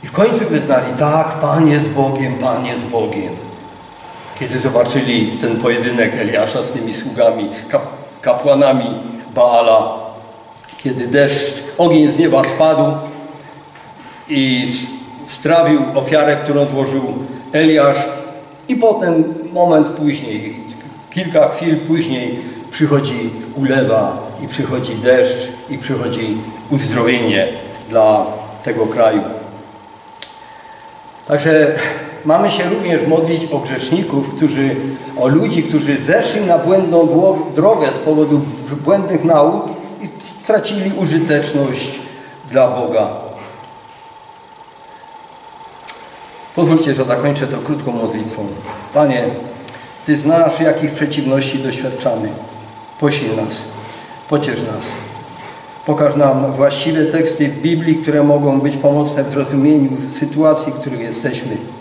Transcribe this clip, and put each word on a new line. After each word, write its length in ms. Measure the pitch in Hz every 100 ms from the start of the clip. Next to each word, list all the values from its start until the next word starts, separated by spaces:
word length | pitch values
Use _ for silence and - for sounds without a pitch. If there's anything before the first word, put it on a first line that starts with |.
I 40 | -
w 40 |
końcu 340 | - 214 240 214
wyznali: 440 | 156 - 127 127 127
„Tak, 420 | 151 156 156 -
Pan 280 | 147 147 160
jest 220 | 147 147
Bogiem, 440 | 143 135 135 131
Pan 320 | 127 127 120 127
jest 200 | 120 120
Bogiem”. 480 | 117 104 101 90 - - - - - - - - - - -
Kiedy 200 | 127 127
zobaczyli 800 | 135 120 120 143 127 117 107 -
ten 140 | 120 113
pojedynek 600 | 117 120 120 117 107 -
Eliasza 480 | 104 101 110 -
z 80 | 113
tymi 220 | 131 113
sługami, 560 | 101 131 110 117 110 101 - -
kap-, 520 | - - - - -
kapłanami 640 | - 120 135 139 139 131 117 - - - - -
Baala, 580 | 123 117 113 110 110 - - - - - - - - -
kiedy 300 | 139 127 120
deszcz, 460 | 139 143 143 - - - -
ogień 340 | 175 156 151
z 60 | -
nieba 260 | 165 135
spadł 480 | - - 160 156 147 143 - - - - - - - - - - - - -
i 380 | 147 135 127 127
s-, 640 | 123 - - - - 139
strawił 480 | - 156 165 165 151 - 139
ofiarę, 420 | 135 156 147 143
którą 220 | - 143 143
złożył 380 | 135 131 135 131 - - - -
Eliasz, 440 | 151 160 156 139 139 147 139 - - - - -
i 80 | 254
potem 480 | 226 196 180 160 156 160 170
moment 340 | 180 175 156 151
później, 680 | 151 147 135 127 107 107 120 107 - - - -
kilka 400 | 170 180 160 147
chwil 280 | - 170 156
później 600 | - 160 - 131 120 117 - - -
przychodzi 580 | - 147 143 - 123 113 - - -
ulewa 640 | 135 135 113 110 104 - - -
i 40 | 135
przychodzi 480 | - 135 127 117 110
deszcz 540 | 123 127 127 127 - - -
i 80 | 139
przychodzi 600 | - 131 120 113 110 107 - - -
uzdrowienie 800 | 143 131 120 117 123 117 98 95 - - - -
dla 360 | 110 107 107 92 - - -
tego 220 | - 110 110
kraju. 360 | 123 113 107 95 - - - - - - - - - - - - - - - - - - - -
Także 480 | 143 151 156 147 - - - - - 151
mamy 260 | 165 202
się 180 | 196 180
również 380 | 208 180 165 143
modlić 400 | 160 165 160 165
o 80 | 143
grzeszników, 760 | 131 131 - 175 190 139 135 -
którzy, 400 | 156 139 139 - - - - -
o 100 | 127
ludzi, 360 | 151 - 170
którzy 340 | 151 156 139 139
zeszli 440 | 139 196 233 214
na 160 | 190 170
błędną 500 | 170 190 180 170 165
dło-, 440 | 165 185 156 160 -
drogę 320 | 190 214 151
z 60 | -
powodu 420 | 160 151 151 147 139 123 - 143
błędnych 400 | - 196 190 175
nauk 420 | 165 160 151 196 - - - -
i 60 | - - - -
stracili 500 | - 220 - 208 190 196
użyteczność 1040 | 175 156 160 147 147 147 135 123 - - - - - - -
dla 180 | 127 123
Boga. 400 | 123 - 110 98 - - - - - - - - - - - - - - - - - - - - - - - - - - - - - - - - - - -
Pozwólcie, 380 | 156 160 160
że 120 | 135 127
zakończę 420 | 123 143 143 135
to 100 | 135
krótką 340 | - 143 131
modlitwą. 560 | 117 110 107 107 - 101 101 - - -
Panie, 300 | 143 147 123 120 - - - - - - - -
Ty 120 | 147
znasz, 420 | 147 165 160 -
jakich 320 | 156 - 151
przeciwności 680 | - 151 - 131 135 135 -
doświadczamy. 680 | 131 - 131 - - 113 - - - - - - - -
Posil 360 | 147 - 113 110
nas, 280 | 107 - - - - - - - -
pociesz 320 | 147 139 117
nas. 300 | 110 107 - - - - - - - - - - -
Pokaż 300 | 147 147 127
nam 380 | 143 131 135
właściwe 520 | 131 139 139 156 160 160
teksty 420 | 165 160 - 147
w 140 | 143
Biblii, 340 | 156 170 165 156
które 280 | - 147
mogą 360 | 147 147 143 135
być 180 | 139 139
pomocne 460 | 147 143 147 -
w 80 | 135
zrozumieniu 580 | 135 135 139 143 151 135 131 - -
sytuacji, 520 | 151 143 156 156 -
w 80 | -
których 200 | 143 123
jesteśmy. 580 | 117 113 139 123 139 - - -